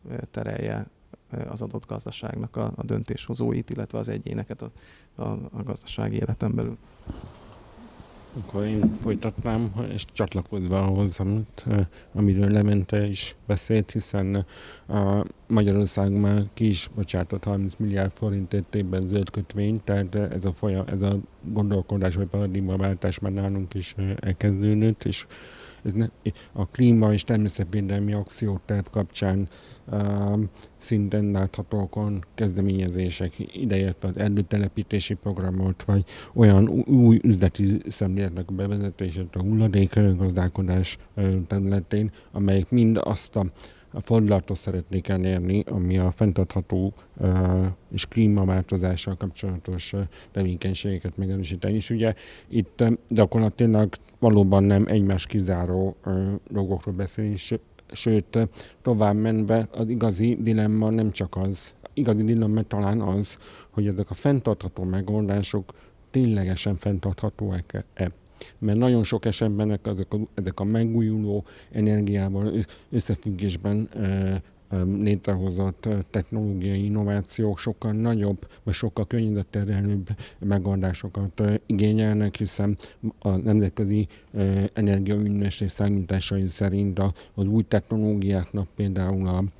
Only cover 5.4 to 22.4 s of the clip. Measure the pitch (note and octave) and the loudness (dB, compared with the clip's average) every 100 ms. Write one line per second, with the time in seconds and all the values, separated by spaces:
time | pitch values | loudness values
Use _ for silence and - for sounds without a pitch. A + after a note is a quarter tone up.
5.4 | - A#2 G#2 G#2+ - - G#2+ G#2+ A2+ A#2 | -10 -10 -10 -10 -10 -6 -4 -4 -4 -4
6.4 | A2 A#2 A2+ A2+ - - - - - - | -4 -4 -6 -10 -18 -20 -16 -16 -16 -20
7.4 | - - - - - - - - - - | -20 -20 -20 -20 -20 -20 -20 -20 -16 -14
8.4 | F#2+ G2 G#2 A2 A2 - A#2 G#2 A2 - | -8 -4 -2 2 0 0 -4 -4 -4 -4
9.4 | A#2+ A2 A2+ G2+ A2+ G2+ - - G2+ G2 | -4 -2 -2 -6 -8 -8 -10 -4 -2 -2
10.4 | - G2+ F2+ F#2+ G2 F#2+ G2+ F2+ G2 G#2+ | -6 -6 -2 0 2 2 0 -2 -2 -2
11.4 | A2 - B2 G#2+ F#2 - - - G#2 F#2+ | -4 -10 -2 0 0 -6 -8 2 2 4
12.4 | G2+ G#2 G#2 G2+ F2+ G#2 G#2 F#2+ - - | 4 4 4 2 2 0 -2 -4 -8 -10
13.4 | - G2+ - A2 G2 A2 - G2+ F#2+ G2+ | -4 -4 2 0 0 -6 -4 -4 0 -2
14.4 | G2 - - - - G#2+ G2 G2+ - - | -4 -12 -20 -20 -4 0 2 0 -2 -10
15.4 | - A2+ G2+ G2 G2+ - G2 G2+ G2+ G#2 | 0 2 4 2 2 0 0 2 2 2
16.4 | G2+ - A2 F#2 - G#2+ F#2+ F#2 E2+ G2 | -2 0 0 0 -4 -6 -4 -2 -4 -4
17.4 | G#2 G2 G2 - G#2+ G2 G2 - G#2+ G2 | -4 -2 -4 -4 -4 0 -2 -2 -4 -2
18.4 | F#2+ G2+ F2+ G#2 F#2+ F#2 F#2 G#2 F#2+ - | -2 -4 -2 -4 -2 -2 -2 -2 -2 -6
19.4 | F#2 G#2 G2+ A2 G2+ G2+ F#2+ G#2 G2+ F#2+ | -6 -2 -2 -2 0 -2 0 -2 -4 -2
20.4 | F#2+ F2 G#2+ F#2+ - G2 G2 G2+ - - | -4 -2 -2 -2 -2 -2 0 0 -4 -14
21.4 | D2+ G#2 G#2 G2 F#2 G2+ F#2 E2+ F#2+ G2+ | -6 -2 0 0 -2 -2 0 -2 -2 -2